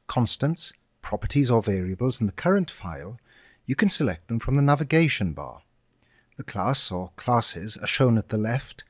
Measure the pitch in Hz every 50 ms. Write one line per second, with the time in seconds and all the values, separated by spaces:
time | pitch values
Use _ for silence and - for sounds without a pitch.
0 | _ - - 127 120 - - - - 143 165 - - - - _ _ _ _ _
1 | - - - 101 - - - 147 143 120 123 113 104 - 98 95 90 92 95 90
2 | 120 131 123 - 113 101 - - - 175 190 202 185 - - - - 92 82 71
3 | 73 92 120 117 _ _ _ _ _ _ _ _ _ - 131 - 214 202 - -
4 | 160 113 90 85 - _ 113 117 - - 131 143 143 143 143 139 156 131 - 160
5 | 165 151 - - 101 90 76 - 71 65 - - _ _ _ _ _ _ _ _
6 | _ _ _ _ _ _ _ - - - - 104 92 110 139 - - - 95 90
7 | 90 85 - - - - 123 117 113 - - 85 87 110 - - 87 - - -
8 | 135 127 117 110 101 - - 107 107 110 120 131 - - - - - _